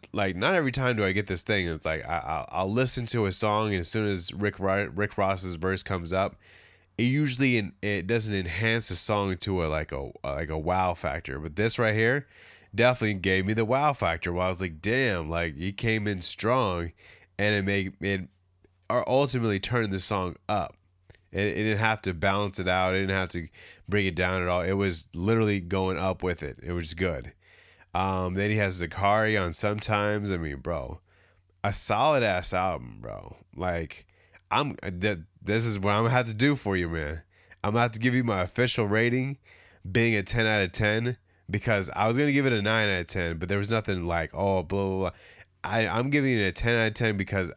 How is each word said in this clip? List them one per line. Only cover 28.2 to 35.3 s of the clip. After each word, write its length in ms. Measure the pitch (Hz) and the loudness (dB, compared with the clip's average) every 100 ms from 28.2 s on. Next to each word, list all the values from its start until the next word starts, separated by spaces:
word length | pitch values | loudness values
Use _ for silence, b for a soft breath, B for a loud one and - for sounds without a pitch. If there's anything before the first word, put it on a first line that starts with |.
| 92 92 | 0 0
then 140 | 104 | 0
he 60 | 107 | 2
has 240 | 101 92 | 2 0
Zakari 600 | 85 90 101 107 110 107 | -4 0 2 4 4 2
on 120 | 90 | 0
Sometimes. 800 | 85 104 107 - 104 104 104 104 | 0 -2 -2 0 0 2 0 -2
I 60 | 90 | -2
mean, 200 | 80 69 | -4 -6
bro, 420 | 67 80 62 78 b b b b b _ | -4 -4 -4 -12 b b b b b _
a 100 | 104 | -4
solid 500 | 98 - 107 143 143 | -2 0 2 4 4
ass 300 | 110 90 - | 4 2 0
album, 460 | 92 92 78 60 50 | 0 0 -2 -8 -14
bro. 360 | 55 50 50 - - - | -12 -12 -14 -18 -18 -4
Like, 500 | 90 85 80 - - b b b - | -2 0 -4 -10 -20 b b b -2
I'm, 240 | 110 147 - | 0 0 -4
th-, 440 | - 87 104 90 80 | -8 -2 -2 -2 -8